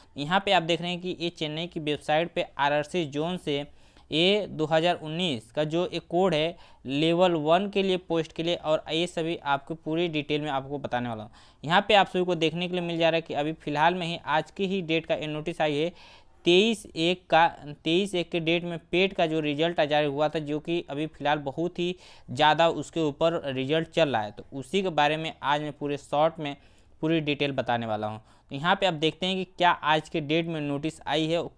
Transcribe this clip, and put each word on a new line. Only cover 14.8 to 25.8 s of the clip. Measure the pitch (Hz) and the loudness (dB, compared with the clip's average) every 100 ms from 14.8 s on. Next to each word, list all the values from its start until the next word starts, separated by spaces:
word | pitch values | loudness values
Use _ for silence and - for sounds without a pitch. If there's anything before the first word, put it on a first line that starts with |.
डेट | 160 165 160 | 0 0 0
का | |
ये | 160 156 | -4 -2
नोटिस | 151 156 165 | -6 -6 -2
आई | 156 143 | 0 0
है, | 165 - - - - - | -2 -4 -18 -20 -20 -2
तेईस | - 180 220 220 - | 4 6 6 2 -6
एक | - 165 180 _ | -2 0 0 _
का, | 160 165 - 143 147 | 4 4 2 -12 -8
तेईस | 160 170 202 | 0 2 2
एक | 180 165 | -2 -2
के | 175 | -2
डेट | 160 170 | 0 0
में | 175 165 - | -2 -8 -2
पेट | 170 190 | 0 0
का | 190 165 | 2 0
जो | 160 | 0
रिजल्ट | 151 147 165 170 | -2 0 0 0
जारी | 147 147 151 | 2 2 0
हुआ | 139 151 | 0 0
था, | 165 | -2
जो | 147 151 | -4 -6
कि | 156 170 - | -4 -6 -4
अभी | 139 156 | -6 -6
फ़िलहाल | - 143 151 | -4 -2 0
बहुत | 139 131 175 175 | -2 -4 -4 -2
ही | 175 180 - - - | -4 -4 -12 -20 -12
ज़्यादा | 123 151 156 165 | 2 4 6 4
उसके | 151 143 170 | 2 -4 -2
ऊपर | 156 139 165 170 143 | -2 0 0 0 -4
रिजल्ट | 131 131 156 165 | -4 -2 -2 0
चल | - 156 | 0 2
रहा | 117 | 0
है, | 107 | -4
तो | 110 - | -10 -14
उसी | 139 - 190 | -12 -4 -2
के | 185 | 0
बारे | 151 147 156 | 2 2 2
में | 160 - | -4 -6
आज | 135 151 | -2 0
मैं | 151 | -2
पूरे | 143 | -6